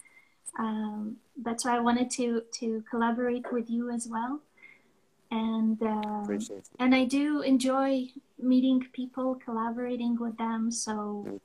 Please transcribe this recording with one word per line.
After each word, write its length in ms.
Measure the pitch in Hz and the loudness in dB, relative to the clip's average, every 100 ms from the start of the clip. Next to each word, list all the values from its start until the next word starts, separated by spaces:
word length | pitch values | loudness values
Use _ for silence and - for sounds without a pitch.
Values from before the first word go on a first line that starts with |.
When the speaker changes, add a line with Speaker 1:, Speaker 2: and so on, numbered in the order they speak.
| - - _ _ - - | -18 -20 _ _ -14 -6
Speaker 1:
Um, 600 | 220 214 214 214 214 262 _ 277 | -4 -2 -4 -4 -8 -10 _ -8
that's 300 | 226 226 254 | -4 -2 0
why 100 | 240 | 2
I 40 | |
wanted 300 | 233 240 247 | 4 4 2
to, 300 | - 240 233 - - | 0 0 0 -4 -6
to 220 | 226 220 220 | -2 -4 -2
collaborate 640 | 233 233 233 247 247 247 | 0 2 2 0 -2 -2
with 160 | 247 233 | -4 -2
you 220 | 233 240 | -2 -2
as 180 | 233 233 | -4 -4
well. 320 | 226 240 294 _ _ - - _ _ _ _ - | -4 -4 -6 _ _ -20 -20 _ _ _ _ -6
And, 520 | 226 220 220 220 220 | -2 0 2 2 2
um, 400 | 220 214 214 208 | 0 0 -2 -4
Speaker 2:
Appreciate 340 | 208 208 220 196 | -2 -4 -4 -10
it. 100 | - - | -14 0
Speaker 1:
and 160 | 254 | 6
I 100 | 262 | 6
do 380 | 254 277 294 294 | 6 2 0 0
enjoy 680 | 269 262 262 262 269 269 254 - _ - | 4 4 4 2 2 2 -2 -10 _ -4
meeting 420 | 254 254 262 254 254 | 4 4 6 2 0
people, 400 | - 247 262 262 | -8 -8 -4 -4
collaborating 840 | 254 - 226 233 233 247 240 240 233 | -4 -4 -4 -2 -2 -4 -2 0 0
with 200 | 233 220 | -2 -2
them. 320 | 226 226 226 | -2 0 0
So, 560 | 233 220 214 208 208 202 | -2 -4 -4 -4 -6 -8
Speaker 2:
Me 100 | 202 | -12